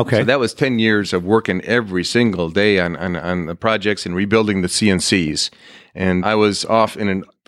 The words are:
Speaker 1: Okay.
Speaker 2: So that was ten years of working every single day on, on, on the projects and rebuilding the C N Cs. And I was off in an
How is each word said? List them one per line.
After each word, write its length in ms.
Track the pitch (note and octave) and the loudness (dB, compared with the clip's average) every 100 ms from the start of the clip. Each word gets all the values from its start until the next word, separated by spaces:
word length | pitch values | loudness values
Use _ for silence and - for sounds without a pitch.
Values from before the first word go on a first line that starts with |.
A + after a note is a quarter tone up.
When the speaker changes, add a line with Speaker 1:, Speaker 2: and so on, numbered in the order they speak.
Speaker 1:
Okay. 180 | A#2+ A2+ | 0 2
Speaker 2:
So 60 | |
that 160 | A2+ - | 2 2
was 120 | A#2 | 0
ten 280 | - C#3 A#2+ | -2 -2 2
years 320 | A2 G#2+ F#2+ | 2 2 0
of 100 | F#2 | -2
working 360 | F2+ A2 - F#2 | 2 2 2 -4
every 380 | - A#2 G#2+ F#2 | -2 -2 -2 -2
single 460 | F2 A#2+ A#2 F2+ E2 | 0 2 2 0 -2
day 300 | E2+ G#2 G2 | 0 2 2
on, 160 | F2 D#2+ | 0 -2
on, 180 | F#2 | -6
on 320 | F2 E2+ F2+ D#2+ | -4 -4 -4 -4
the 80 | |
projects 500 | E2+ A2+ A2 G2 G#2 | -4 -2 0 -2 -4
and 120 | G2 F2 | -4 -4
rebuilding 460 | G2+ A2 G#2+ F#2+ | 2 2 2 0
the 60 | F2+ | -2
C 220 | - G#2+ | 0 2
N 80 | F2+ | 2
Cs. 500 | - G2 D#2 D2+ - - - - - | 2 0 0 -2 -6 -8 -20 -20 -18
And 300 | - F#2 F2+ | -4 -2 0
I 100 | F#2+ | 0
was 300 | G#2+ G#2+ F#2+ | 2 2 0
off 320 | - A2+ G#2+ - | 0 0 0 -2
in 100 | G#2 | -4
an 140 | F#2+ - _ | -4 -6 _